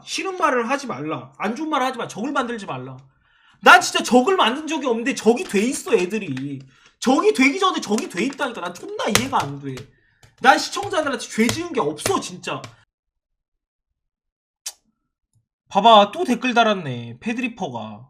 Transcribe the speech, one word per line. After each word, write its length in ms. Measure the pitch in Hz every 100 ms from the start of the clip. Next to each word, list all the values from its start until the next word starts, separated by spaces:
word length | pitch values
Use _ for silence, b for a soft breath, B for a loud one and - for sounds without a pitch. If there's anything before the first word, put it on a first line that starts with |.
| -
싫은 320 | - 359 370
말을 320 | 320 247 226
하지 160 | 277 254
말라, 480 | 135 151 147 - -
안 160 | 190 247
좋은 140 | 311
말을 160 | 285 254
하지 120 | 240
마, 100 | 170
적을 240 | 190 262
만들지 340 | 285 240 226 185
말라. 320 | 131 131 127 - b b b b b
난 180 | 254 359
진짜 240 | - 359
적을 320 | - 247 254 381
만든 320 | 233 269 302
적이 200 | 311 262
없는데 280 | 226 240 240
적이 300 | 214 240 370
돼 160 | 196
있어, 340 | 233 302 370 220
애들이. 640 | 180 214 185 131 139 135 - b b _
적이 340 | 220 277 403
되기 240 | 415 262 381
전에 200 | 381 320
적이 300 | 196 214 370
돼 160 | 175 247
있다니까. 340 | - 277 208
난 140 | 175
존나 320 | 175 403 415 311
이해가 340 | 214 262 233
안 180 | 143 143
돼. 120 | 139 127 - b b b b _
난 180 | 240 302
시청자들한테 680 | - - 403 370 294 254 -
죄 220 | - 240
지은 240 | 311 339
게 80 | 262
없어, 400 | 147 156 - 359
진짜. 420 | - 180 180 143 - b _ _ _ _ _ _ _ _ _ _ _ _ _ _ _ _ _ _ - - _ _ _ _ _ _ _ _ _
봐봐, 420 | 196 220 214 208
또 140 | 302 302
댓글 280 | 233 254
달았네, 680 | 233 220 196 147 120 117 120
패드리퍼가. 880 | 220 240 247 - 170 113 110 107